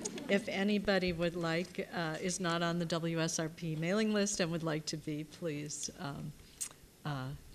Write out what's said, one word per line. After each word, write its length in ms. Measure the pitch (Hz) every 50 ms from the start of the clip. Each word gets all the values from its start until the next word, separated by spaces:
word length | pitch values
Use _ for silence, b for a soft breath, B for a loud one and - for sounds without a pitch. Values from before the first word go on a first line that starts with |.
| - -
<laughs> 160 | - - - -
if 180 | 196 202 202 -
anybody 640 | - 190 196 208 208 202 185 208 196 185 180 180 170
would 200 | 160 175 170 165
like, 540 | 175 170 165 160 170 180 - - - - - -
uh, 220 | 190 165 156 156 -
is 200 | - 185 175 -
not 200 | 185 165 170 170
on 180 | 175 170 170 175
the 60 | 170
W 380 | 160 175 165 165 170 165 160
S 160 | 160 165 - -
R 100 | 160 156
P 260 | 165 - 180 160 156
mailing 380 | 156 165 170 196 220 220 214
list 280 | 214 208 202 202 - -
and 120 | 185 160
would 100 | 170 165
like 220 | 160 160 151 156 156
to 140 | - 170 151
be, 260 | - 156 151 147 156
please, 640 | - - - 175 165 147 147 147 147 - - - - - -
um, 320 | - 139 143 151 156 151 - - B B B B B B B B B B - - -
uh, 220 | 151 143 135 127 131 147 - - -